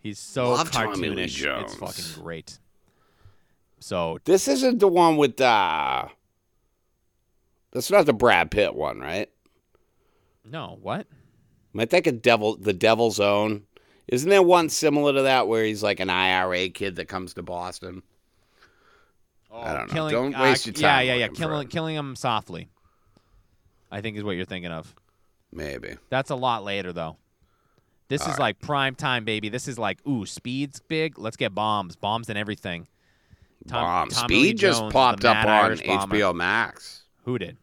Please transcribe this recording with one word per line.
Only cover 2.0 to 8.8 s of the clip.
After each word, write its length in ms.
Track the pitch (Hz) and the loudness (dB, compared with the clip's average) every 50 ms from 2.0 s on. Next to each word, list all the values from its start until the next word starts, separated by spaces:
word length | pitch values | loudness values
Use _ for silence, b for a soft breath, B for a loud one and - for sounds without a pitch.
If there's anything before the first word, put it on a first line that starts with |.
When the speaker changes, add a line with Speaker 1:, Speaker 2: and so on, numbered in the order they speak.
| 87 82 80 - 82 | -12 -12 -14 -14 -14
Speaker 1:
great. 360 | 85 85 82 78 - - - _ _ _ _ _ _ _ _ _ _ _ _ _ - _ _ _ _ _ _ _ _ _ _ | -12 -12 -12 -14 -16 -20 -20 _ _ _ _ _ _ _ _ _ _ _ _ _ -20 _ _ _ _ _ _ _ _ _ _
So 400 | - - 104 90 85 82 82 87 _ | -12 -6 -2 -2 -2 -2 -4 -6 _
Speaker 2:
This 240 | - 175 190 - - | 2 2 2 4 2
isn't 300 | 277 269 262 262 247 240 | 0 2 2 0 2 4
the 80 | 202 196 | 4 4
one 280 | 175 175 175 165 160 | 6 6 6 6 6
with, 240 | 151 147 135 113 - | 6 4 2 4 2
uh, 680 | 135 123 117 107 98 87 78 80 73 65 65 64 - - - _ _ _ _ _ _ _ _ _ _ _ _ _ _ _ _ _ _ _ _ _ _ _ _ _ _ _ _ _ _ _ _ | 4 4 6 4 4 2 0 -2 -2 -2 -2 -2 -4 -6 -12 _ _ _ _ _ _ _ _ _ _ _ _ _ _ _ _ _ _ _ _ _ _ _ _ _ _ _ _ _ _ _ _
that's 180 | 123 123 - | -6 -4 4
not 160 | 190 208 175 | 6 6 6
the 60 | 147 131 | 6 4
Brad 380 | 104 120 120 104 87 85 80 | 4 6 6 6 6 4 2
Pitt 240 | - 101 104 85 - | 2 0 0 0 0
one, 240 | 64 | -4